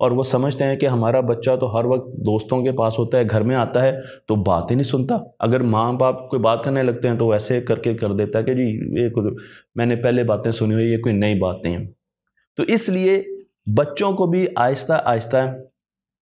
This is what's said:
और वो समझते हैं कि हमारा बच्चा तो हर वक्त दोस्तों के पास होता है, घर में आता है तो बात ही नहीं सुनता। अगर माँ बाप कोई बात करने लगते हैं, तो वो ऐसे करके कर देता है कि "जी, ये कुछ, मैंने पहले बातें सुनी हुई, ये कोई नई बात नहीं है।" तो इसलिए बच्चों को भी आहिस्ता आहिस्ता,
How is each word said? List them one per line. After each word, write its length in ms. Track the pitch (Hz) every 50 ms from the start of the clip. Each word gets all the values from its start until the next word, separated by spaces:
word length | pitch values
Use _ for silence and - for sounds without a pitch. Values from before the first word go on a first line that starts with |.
और 120 | 127 123
वो 120 | 123 127 131
समझते 400 | 131 - 123 131 143 127 - 143
हैं 140 | 135 135 139
कि 80 | 143
हमारा 340 | 135 127 117 113 113 123 131
बच्चा 360 | 123 117 117 117 - 131 127
तो 100 | 127 131
हर 200 | 113 107 117 117
वक्त 200 | 123 127 123 -
दोस्तों 580 | - - - - 107 107 110 - - 127 127 123
के 80 | 131
पास 240 | 127 - 113 110 113 123
होता 200 | 117 117 - 127
है, 60 | 120
घर 180 | 104 113 110
में 140 | 107 120 131
आता 240 | 127 113 - - 123
है 200 | 131 135 - - - - - - _ -
तो 80 | 110
बात 300 | 104 92 98 90 82 82 -
ही 60 | 120
नहीं 80 | 131 139
सुनता। 520 | 117 - 127 127 143 240 208 - - - _
अगर 220 | - 113 127 127
माँ 340 | 123 117 107 107 113 123 123
बाप 320 | 127 131 127 - - - -
कोई 100 | - 127
बात 220 | 107 113 117 117 -
करने 180 | 139 135 135
लगते 260 | 131 123 117 - - 123
हैं, 100 | 117 113
तो 80 | 117
वो 80 | 113 107
ऐसे 260 | 104 110 - 127 123
करके 340 | 120 - 113 - - 120 113
कर 180 | 104 110 101
देता 260 | 98 101 104 - - 113
है 60 | 113
कि 100 | 120 131
"जी, 460 | 127 127 113 110 107 - - - -
ये 80 | 120 113
कुछ, 240 | 113 113 101 104 - - - - - - _ _ _
मैंने 200 | 117 120 120 120
पहले 280 | 113 120 123 120 123 117
बातें 280 | 113 104 101 101 -
सुनी 220 | - - 113 107 110
हुई, 100 | 110 113
ये 140 | 117 117 113
कोई 140 | 117 120
नई 260 | 107 101 104 104 104 92
बात 220 | 92 90 87 - -
नहीं 100 | 85 87
है।" 200 | - 101 98 - _ _ _ _ _ _ _ _ _ _ _ _
तो 80 | - 135
इसलिए 600 | - 226 220 226 208 185 185 185 190 196 196 196 - - - - _ _ _ _ 107
बच्चों 440 | 104 127 147 147 - - 202 196
को 140 | 190 190 190
भी 220 | 170 175 185 185 - - -
आहिस्ता 380 | 123 127 139 - - - 160
आहिस्ता, 720 | - - 123 120 113 110 117 135 131 131 131 131 120 - - _ _ _ _ _ _ _ _ _ _